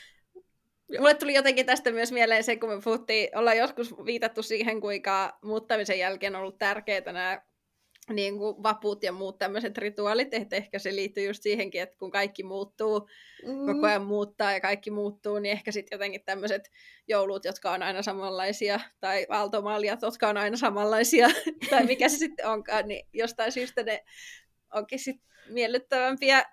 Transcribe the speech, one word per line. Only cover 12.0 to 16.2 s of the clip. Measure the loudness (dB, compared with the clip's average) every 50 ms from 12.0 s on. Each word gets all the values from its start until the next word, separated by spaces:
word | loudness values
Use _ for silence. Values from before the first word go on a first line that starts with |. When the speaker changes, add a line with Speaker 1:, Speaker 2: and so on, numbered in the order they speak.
| -10 -4
Speaker 1:
kaikki | -2 -2 -2 -2 -4 -10 -12
muuttuu, | -8 -8 -8 -8 -8 _ -4 -2 0 0 -2 -4 -8 -14 -20 -20 -20 -20 -16 -12
Speaker 2:
Mm. | -10 -8 -4 -2
Speaker 1:
koko | -2 0 2 2
ajan | 2 2 2 0
muuttaa | -2 -2 -2 -2 -2 -2 0 0 0 0
ja | 0
kaikki | 0 0 -2 -2 -4 -6
muuttuu, | -4 -4 -4 -4 -6 -6 -6 -4 -4 -2
niin | -2 -2
ehkä | -2 -4 -4 -6
sit | -6 -6 -6 -8
jotenkin | -6 -6 -6 -6 -6 -8